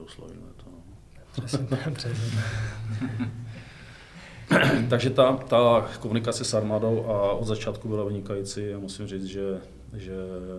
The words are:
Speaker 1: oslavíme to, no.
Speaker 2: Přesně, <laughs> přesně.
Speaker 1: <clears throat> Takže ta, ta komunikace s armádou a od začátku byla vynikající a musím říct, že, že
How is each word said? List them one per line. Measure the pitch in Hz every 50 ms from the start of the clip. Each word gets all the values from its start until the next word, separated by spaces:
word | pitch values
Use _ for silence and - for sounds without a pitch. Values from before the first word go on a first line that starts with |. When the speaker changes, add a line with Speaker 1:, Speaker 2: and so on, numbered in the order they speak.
| 80
Speaker 1:
oslavíme | 80 - - 87 82 87 87 87 87 -
to, | - - -
no. | 87 85 87 95 104 - - - - - - -
Speaker 2:
Přesně, | - 127 - 117 143 139 131
<laughs> | 113 135 - - 160 131
přesně. | - - 117 117 107 110 117 113 110 - - - - - - - - - - - - - - - 110 123 - - - - - - - - - - - - - - - - - - - - - - - - -
Speaker 1:
<clears throat> | 269 165 156 135 - - 113 123
Takže | 127 117 117 131
ta, | - 139 131 131 135
ta | 135 - - 123 117 120 120 117 110 101 - - -
komunikace | - 107 110 117 113 120 110 120 123
s | - 117
armádou | 107 104 107 107 107 113 113 113 110 110
a | 117 107 101 101 98
od | 101 98 117
začátku | 107 107 - - 113 104 - -
byla | 113 107 104 101
vynikající | 101 104 98 95 - 101 101 98 101 - 104 104 104 101
a | 98
musím | 98 95 - - 104
říct, | 95 95 95 95
že, | 92 95 98 98 98 95 92 - - - - - - 110
že | 104 92 92 95 95 95 92 92 90 90 92 92